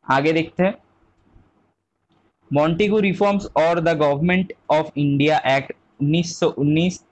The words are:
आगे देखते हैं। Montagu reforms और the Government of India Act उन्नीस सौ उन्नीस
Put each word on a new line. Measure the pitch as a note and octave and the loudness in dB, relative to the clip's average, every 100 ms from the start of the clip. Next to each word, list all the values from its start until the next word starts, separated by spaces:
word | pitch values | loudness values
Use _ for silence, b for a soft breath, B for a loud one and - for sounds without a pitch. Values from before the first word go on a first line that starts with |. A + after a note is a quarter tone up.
| - | 0
आगे | C3+ D3+ | 0 2
देखते | D#3+ D#3+ - | 0 -2 -2
हैं। | F#3+ - _ _ _ _ _ - _ _ _ _ _ _ _ _ _ _ _ | -2 -2 _ _ _ _ _ -20 _ _ _ _ _ _ _ _ _ _ _
Montagu | C#3 D#3 E3 G#3 G#3+ | 0 0 0 0 2
reforms | G3+ F#3+ G3+ G3+ - C#3+ | 0 0 0 0 -2 0
और | E3 E3+ | 0 2
the | E3 D#3+ | 0 0
Government | D3 C#3+ F3 F#3 F#3 - - | 0 0 0 0 -2 -10 -2
of | D3+ D#3 C#3+ | -2 -2 -2
India | C#3+ C#3+ D3 D#3 C3 | 0 2 2 2 0
Act | C3+ C3+ - _ _ | -2 -2 -18 _ _
उन्नीस | C#3+ E3 E3+ - | 0 0 -2 -2
सौ | E3 - | -2 0
उन्नीस | D3 D#3 F3+ F3+ _ | 0 2 0 -4 _